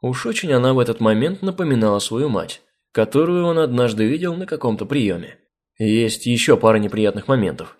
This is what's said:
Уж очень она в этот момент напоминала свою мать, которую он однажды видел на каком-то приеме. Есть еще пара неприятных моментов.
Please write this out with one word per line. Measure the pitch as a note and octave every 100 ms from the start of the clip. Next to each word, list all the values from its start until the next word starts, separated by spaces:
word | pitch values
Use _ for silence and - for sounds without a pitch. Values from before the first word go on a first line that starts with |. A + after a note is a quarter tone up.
Уж | B2 B2+ A#2+
очень | A2+ F3+
она | C3 B2+
в | C3
этот | A#2 A2+
момент | A2 G#2+ C#3+ F#3+
напоминала | F#3+ F#3 E3+ B2+ A2 G2+
свою | - A2+ D3
мать, | G2+ D#2+ - _ _ _
которую | - A2 C#3 E3 F3
он | E3+ E3
однажды | D#3 B2 B2 G#2+ A2
видел | D3+ F3
на | E3+ F#3
каком-то | D#3 B2 G#2+ G2+
приеме. | C#3+ G#2+ F2 - - _ _ _ _
Есть | A2 A2 A2+ - A#2+
еще | A#2+ - B2
пара | A2+ A2
неприятных | G#2 G#2+ G#2+ G2+ -
моментов. | C3+ G2 D2 D#2+